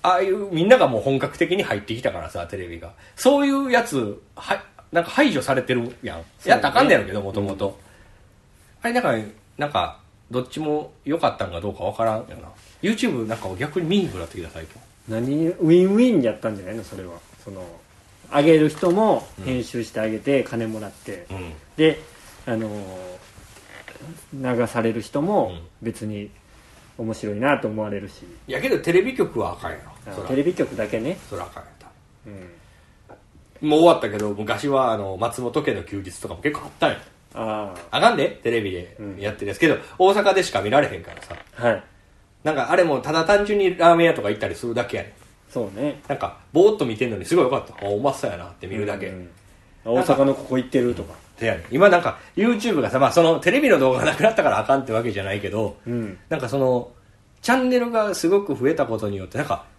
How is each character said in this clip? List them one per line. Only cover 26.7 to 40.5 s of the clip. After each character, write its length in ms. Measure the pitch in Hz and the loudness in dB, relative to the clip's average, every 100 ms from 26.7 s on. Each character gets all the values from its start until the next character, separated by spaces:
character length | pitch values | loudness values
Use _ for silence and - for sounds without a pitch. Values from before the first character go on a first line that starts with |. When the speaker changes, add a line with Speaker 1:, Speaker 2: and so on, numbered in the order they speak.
| - - - | -20 -20 -10
Speaker 2:
面 160 | 113 | -8
白 220 | 107 107 104 | -6 -6 -2
い 40 | |
な 180 | 131 135 | 0 0
と 80 | 110 | -2
思 140 | 107 | -4
わ 80 | 107 | -6
れ 100 | 101 | -6
る 100 | 98 | -10
し。 140 | - - - - | -18 -20 -20 -8
Speaker 1:
い 40 | |
や 100 | 131 | -4
け 60 | 269 | 0
ど 120 | 170 | 0
テ 140 | 170 | 4
レ 100 | 175 | 2
ビ 120 | 226 254 | 2 -2
局 240 | 175 120 | -2 -2
は 140 | 90 | -6
あ 20 | 87 | -6
か 140 | 85 | -10
ん 20 | |
や 60 | 80 | -12
ろ。 140 | - - - | -16 -20 -14
Speaker 2:
あ、 20 | 92 | -12
Speaker 1:
そ 60 | |
ら。 40 | 92 | -2
Speaker 2:
テ 60 | 131 | 0
レ 60 | |
ビ 100 | 147 | 0
局 220 | 180 135 131 | 0 -4 -4
だ 120 | 104 | -4
け 120 | 117 | -4
ね。 180 | 123 - - | -4 -8 -10
Speaker 1:
そ 60 | 95 | -12
ら 80 | |
あ 20 | 87 | -12
か 120 | - | -14
ん 40 | |
や 60 | - | -20
っ 40 | - | -20
た。 80 | - _ _ _ 110 | -20 _ _ _ -20
Speaker 2:
う 1400 | 98 90 165 - _ _ _ _ - _ - _ - 151 | -18 -18 -20 -20 _ _ _ _ -20 _ -20 _ -6 2
ん。 40 | |
Speaker 1:
も 80 | 151 | 8
う 20 | |
終 60 | 170 | 8
わ 80 | - | 6
っ 40 | |
た 80 | 113 | 0
け 80 | 104 | -4
ど、 160 | 104 | -4
昔 340 | 101 107 107 147 | -4 -4 -4 0
は 220 | 135 123 | 2 2
あ 60 | 110 | 0
の、 200 | 98 95 | -4 -4
松 220 | 117 123 | -4 -4
本 200 | 123 151 | -4 -2
家 120 | 147 | -2
の 100 | 101 | -4
休 180 | 90 101 | -6 -10
日 180 | 92 - | -10 -12
と 80 | - | -12
か 60 | |
も 80 | 90 | -6
結 160 | 151 147 | -6 -6
構 80 | - | -12
あ 20 | |
っ 40 | - | -2
た 80 | - | -2
ん 40 | |
よ。 40 | - - _ _ | -2 -12 _ _
Speaker 2:
あ 420 | - 113 107 101 92 - | -8 -6 -6 -8 -12 -8
あ。 60 | 123 | 2
Speaker 1:
あ 40 | |
か 120 | 214 | 4
ん 40 | 180 | 4
で、 220 | - - | -2 -2
テ 80 | 117 | -2
レ 120 | 117 | -2
ビ 100 | 101 | -2
で 260 | 90 87 - 104 95 | -8 -12 -14 -14 -8
や 140 | 101 | -8
っ 20 | 104 | -6
て 60 | |
る 80 | 101 | -8
や 40 | |
つ。 40 | 98 | 2
Speaker 2:
う 20 | |
ん。 20 | |
Speaker 1:
け 60 | 160 | 2
ど、 100 | 135 - - | 2 -4 2
大 140 | 185 | 4
阪 200 | 202 202 | 6 4
で 80 | 190 | 4
し 100 | 180 | 2